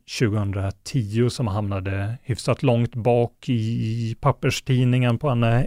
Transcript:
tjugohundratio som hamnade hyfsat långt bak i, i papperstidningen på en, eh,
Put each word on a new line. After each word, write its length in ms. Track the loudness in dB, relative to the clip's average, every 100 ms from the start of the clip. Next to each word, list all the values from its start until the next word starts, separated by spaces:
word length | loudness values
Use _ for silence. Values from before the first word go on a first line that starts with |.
| -8
tjugohundratio 1200 | -2 0 0 -2 -2 -4 -6 -6 -4 -2 2 0
som 180 | 0 -2
hamnade 720 | -2 -2 -4 -4 -4 -4 -6
hyfsat 400 | -6 -4 -2 0
långt 320 | 2 2 0 0
bak 540 | 2 2 2 _ -2
i, 40 |
i 640 | -2 0 -2 -2 -2 -4 -2
papperstidningen 960 | 0 0 0 -2 0 2 4 4 2 0
på 120 | 0
en, 140 | 2
eh, 180 | 2 2